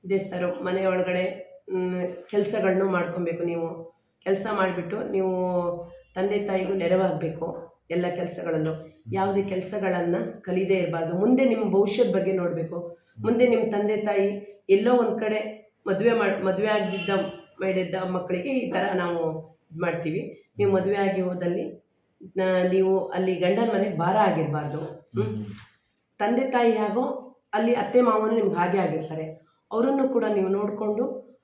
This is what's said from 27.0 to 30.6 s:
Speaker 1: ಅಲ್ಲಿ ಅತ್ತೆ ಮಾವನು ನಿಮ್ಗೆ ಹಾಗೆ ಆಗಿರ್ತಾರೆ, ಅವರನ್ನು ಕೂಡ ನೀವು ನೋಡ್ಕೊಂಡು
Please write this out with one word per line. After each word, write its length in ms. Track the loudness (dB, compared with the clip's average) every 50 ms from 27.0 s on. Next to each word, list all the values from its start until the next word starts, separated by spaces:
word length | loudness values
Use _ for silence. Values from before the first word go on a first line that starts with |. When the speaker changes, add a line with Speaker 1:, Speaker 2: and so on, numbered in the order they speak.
| -2 -2 -4 -8 -10 -16 -20 _ _ _ -2
Speaker 1:
ಅಲ್ಲಿ 200 | 0 2 2 2
ಅತ್ತೆ 260 | 2 0 2 4 4
ಮಾವನು 340 | 6 6 4 2 2 2 2
ನಿಮ್ಗೆ 200 | 2 2 2 2
ಹಾಗೆ 240 | 0 0 2 2 2
ಆಗಿರ್ತಾರೆ, 720 | 0 0 -2 -2 -6 -6 -6 -8 -8 -8 -10 -16 _ _ _ _ _ _ -2
ಅವರನ್ನು 360 | 0 2 2 2 2 0 2
ಕೂಡ 160 | 2 2 0 2 0
ನೀವು 140 | 0 2 2
ನೋಡ್ಕೊಂಡು 840 | 0 0